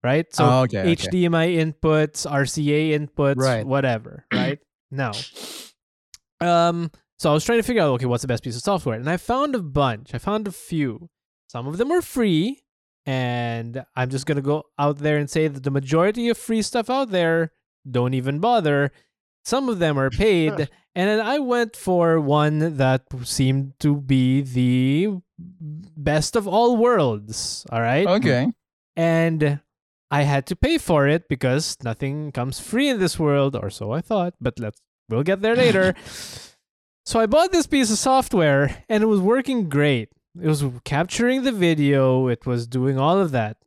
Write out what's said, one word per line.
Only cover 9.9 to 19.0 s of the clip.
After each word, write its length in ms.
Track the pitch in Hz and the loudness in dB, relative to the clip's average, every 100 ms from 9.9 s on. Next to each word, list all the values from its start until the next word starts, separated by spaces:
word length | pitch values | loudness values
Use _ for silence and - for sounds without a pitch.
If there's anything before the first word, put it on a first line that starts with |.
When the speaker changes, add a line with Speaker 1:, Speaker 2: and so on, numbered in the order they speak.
| 110 123 | -2 -8
Speaker 1:
I 40 | 123 | -8
found 300 | - 214 208 | -4 -4 -6
a 40 | |
few. 580 | 175 - 165 139 110 170 _ _ _ _ | -12 -8 -4 -2 -4 -16 _ _ _ _
Some 200 | 123 131 | -10 -10
of 100 | 165 | -4
them 120 | 247 | 0
were 120 | 359 | 0
free, 640 | - - 220 160 202 277 _ _ _ _ - | -2 -2 2 2 0 -4 _ _ _ _ -6
and 800 | 131 127 120 117 117 117 123 - - | -4 -2 -2 -4 -6 -8 -12 -10 -6
I'm 140 | 127 | -4
just 160 | 131 131 | -4 -4
gonna 160 | 143 | -4
go 220 | 139 151 - - | -2 -4 -4 -4
out 200 | 143 143 | -2 0
there 180 | 147 151 | 0 0
and 120 | 147 | -2
say 180 | 160 156 | 0 0
that 160 | 139 | -2
the 80 | 135 | -4
majority 560 | 139 135 156 185 226 233 | -4 0 2 2 0 -2
of 80 | 226 | -2
free 240 | - 226 | -2 -2
stuff 280 | 202 247 220 | 0 -4 -2
out 220 | 262 262 | -2 0
there, 400 | 185 170 165 160 _ _ _ 139 | 0 2 2 -2 _ _ _ -6
don't 240 | 123 123 | -2 0
even 260 | 131 127 143 | -2 -2 -2
bother. 520 | 220 240 156 143 143 _ | 2 2 2 2 0 _